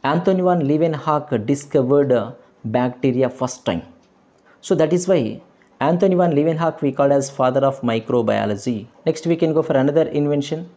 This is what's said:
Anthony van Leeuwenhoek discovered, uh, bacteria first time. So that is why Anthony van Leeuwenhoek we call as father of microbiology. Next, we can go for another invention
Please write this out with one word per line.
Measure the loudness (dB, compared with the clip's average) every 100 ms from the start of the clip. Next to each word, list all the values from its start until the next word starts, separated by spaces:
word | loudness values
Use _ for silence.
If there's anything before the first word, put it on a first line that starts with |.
Anthony | 0 0 2 2
van | 2 2
Leeuwenhoek | 2 2 0 0 -2 -2 -2 -4 -2
discovered, | -4 0 0 2 2 4
uh, | 0 -2 -14 _ _
bacteria | -4 -2 -2 -2 -2 0 -2
first | -2 -6 -4 -6
time. | -6 -8 -20 _ _ _ _ _ _
So | -4
that | 0 2
is | 0 2
why | 0 0 -6 -18 _ _ _
Anthony | 0 2 2
van | 2 2
Leeuwenhoek | 2 0 0 -2 -2
we | -4
call | 0 2
as | 2 0
father | -2 0 2
of | 0 0
microbiology. | -2 -2 0 0 2 0 -2 -4 -4 -6 -8 _ -4
Next, | -4 -2
we | 0
can | 2
go | 0
for | 0 2
another | 2 2 0
invention | 0 0 -2 -4 -8 -10